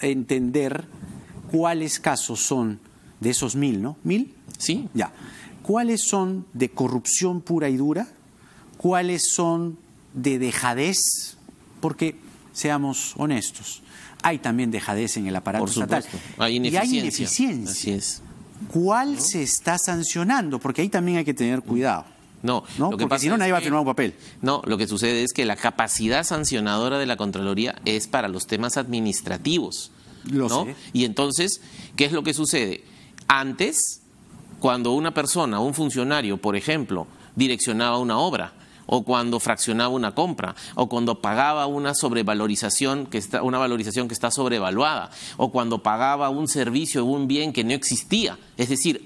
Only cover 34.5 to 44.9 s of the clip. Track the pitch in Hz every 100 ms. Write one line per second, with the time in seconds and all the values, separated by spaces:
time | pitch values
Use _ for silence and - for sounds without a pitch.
34.5 | - 131 123 120 131 160 156 143 175 143
35.5 | 104 127 143 151 131 127 147 110 98 104
36.5 | 101 151 156 113 90 80 - - - 131
37.5 | 120 - 110 120 120 123 113 175 131 85
38.5 | - - - - 123 110 123 120 117 120
39.5 | 110 - 113 120 131 110 117 175 160 92
40.5 | - - - 123 120 117 113 104 110 143
41.5 | 151 143 143 143 143 143 117 107 104 107
42.5 | 101 107 - 135 139 135 113 - 127 127
43.5 | 127 131 120 107 107 120 117 120 139 127
44.5 | 117 92 98 151